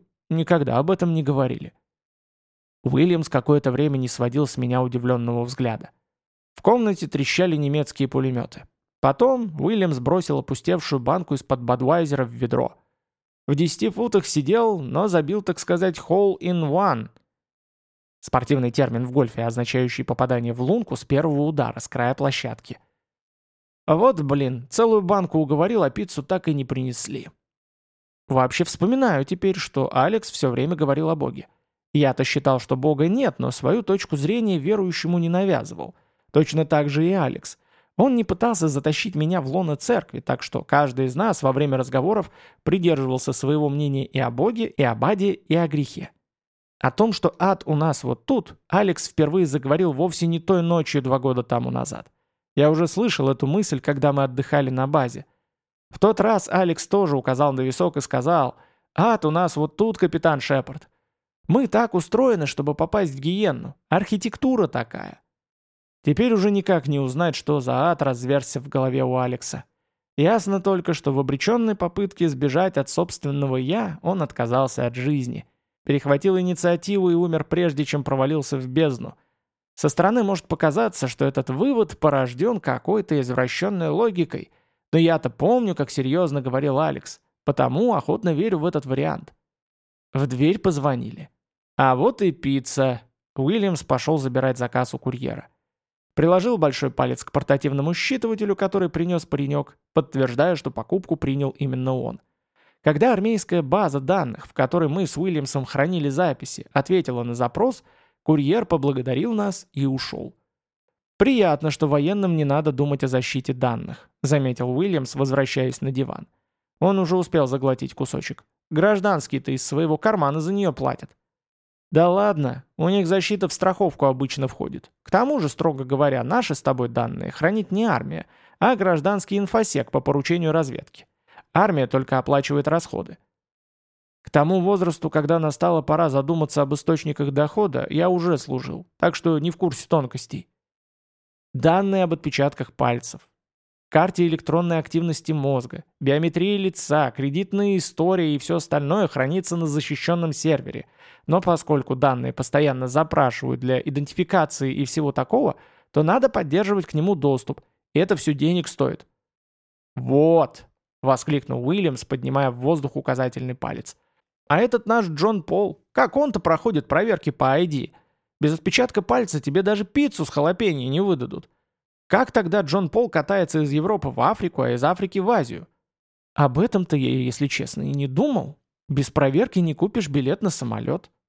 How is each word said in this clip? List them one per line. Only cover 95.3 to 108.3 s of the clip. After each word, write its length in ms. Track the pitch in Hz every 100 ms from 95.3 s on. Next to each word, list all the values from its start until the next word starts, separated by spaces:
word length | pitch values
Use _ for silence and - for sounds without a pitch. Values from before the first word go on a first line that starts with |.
| 120 - _ _ _ _ _ _
Приложил 440 | - 160 185 214 226
большой 320 | 151 131 135
палец 340 | - 127 123
к 80 | -
портативному 600 | 139 - 139 147 139 147
считывателю, 640 | 170 - 262 226 214 208
который 340 | 190 190 196 180
принёс 380 | 160 170 175 -
паренёк, 500 | 139 139 143 139 _ _
подтверждая, 640 | - 143 135 131 120 165
что 160 | 160 139
покупку 460 | 120 - 190 - 156
принял 340 | 139 135 139
именно 440 | - 139 127 127 131
он. 240 | 123 - _ _ _ _ _ _
Когда 300 | - 147 240
армейская 500 | 208 214 220 - 175
база 360 | 139 180 180 139
данных, 480 | 135 190 135 107 -
в 60 |
которой 360 | - 131 175 156
мы 180 | 165 180
с 100 | -
Уильямсом 480 | 185 156 135 139
хранили 460 | 127 135 151 185 143
записи, 560 | 135 180 131 - - -
ответила 500 | - - 185 160 123
на 100 | 120
запрос, 480 | 120 120 - 247 - - _ _ _
курьер 420 | -